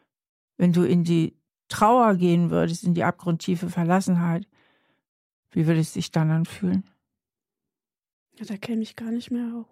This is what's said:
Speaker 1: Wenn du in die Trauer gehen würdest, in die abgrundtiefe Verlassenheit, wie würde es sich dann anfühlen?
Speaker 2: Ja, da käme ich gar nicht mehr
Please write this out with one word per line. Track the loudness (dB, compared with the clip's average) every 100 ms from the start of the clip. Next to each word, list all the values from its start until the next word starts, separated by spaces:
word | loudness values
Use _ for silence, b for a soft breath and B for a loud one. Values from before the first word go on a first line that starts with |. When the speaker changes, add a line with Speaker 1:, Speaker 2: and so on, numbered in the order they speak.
| b _ _ _ _ 0
Speaker 1:
Wenn | 2
du | 4
in | 4 2
die | 2 0 0 -6 _ _ _
Trauer | 0 4 6 4 4
gehen | 4 2 2
würdest, | 0 0 -2
in | -2
die | 0
abgrundtiefe | 0 -2 -4 -4 -2 -4 -4
Verlassenheit, | -2 0 0 2 0 0 -2 -6 _ _ _ _ _ _ _ _ _ _
wie | -2 2
würde | 2
es | 0
sich | -6 -4
dann | 0 0
anfühlen? | 0 -2 -4 -2 -2 -4 _ _ _ _ _ _ _ _ _ _ _ _ _ _ _
Speaker 2:
Ja, |
da | -12 -10
käme | -6 -6
ich | -6 -10
gar | -8
nicht | -8 -6
mehr | -6 -6 -10 -10